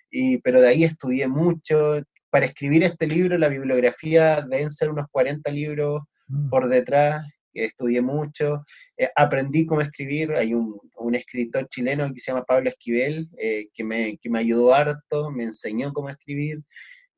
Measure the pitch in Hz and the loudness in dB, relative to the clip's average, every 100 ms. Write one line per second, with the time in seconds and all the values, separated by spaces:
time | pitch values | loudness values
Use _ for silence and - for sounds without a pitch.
0 | _ 127 131 123 127 127 123 147 160 160 | _ -2 0 0 4 6 8 6 2 0
1 | 127 131 131 139 170 165 - 151 151 147 | -4 -2 -2 2 0 0 0 2 2 0
2 | 147 _ _ 139 143 - 139 156 180 175 | -6 _ _ 0 0 -4 2 4 2 0
3 | 156 165 180 175 151 135 131 127 123 - | -2 0 2 2 0 0 0 2 2 0
4 | 156 160 160 151 131 135 151 147 156 147 | 2 4 6 2 0 -2 -2 -2 -2 -2
5 | 143 135 131 151 147 147 151 147 147 147 | -4 0 0 -2 -6 -4 -4 -4 -4 -4
6 | 143 _ - 139 143 131 127 127 123 143 | -8 _ -8 -4 0 0 2 2 4 2
7 | 147 151 147 _ _ 113 110 - 123 123 | 2 0 -8 _ _ -6 -6 -2 0 0
8 | 127 147 147 - 147 147 - - - - | 0 -2 -6 -4 -4 -4 -10 -20 -20 -4
9 | 127 147 143 135 139 151 160 156 147 - | -2 2 2 2 0 0 0 0 -2 -8
10 | 139 147 160 147 113 117 113 104 - - | -6 -4 -2 -2 0 -2 -4 -8 -18 -8
11 | 117 123 - 123 120 135 135 131 123 139 | -4 -4 -4 -8 -4 -4 -6 -6 -4 -2
12 | 139 123 - 127 127 127 127 - 117 120 | -4 -6 -6 -6 0 0 0 -6 -4 -2
13 | 139 156 160 - 110 107 107 - 110 113 | -2 -4 -10 -8 -6 -6 -8 -10 -6 -4
14 | 110 101 117 117 113 117 123 135 147 147 | -4 -6 -6 -2 0 4 6 4 2 -4
15 | _ 147 151 131 117 107 110 110 139 143 | _ -6 -4 -6 -8 -8 -6 -6 -6 -8
16 | 139 143 - 143 151 156 - - - - | -10 -14 -10 -6 -6 -8 -14 -20 -20 -20
17 | _ | _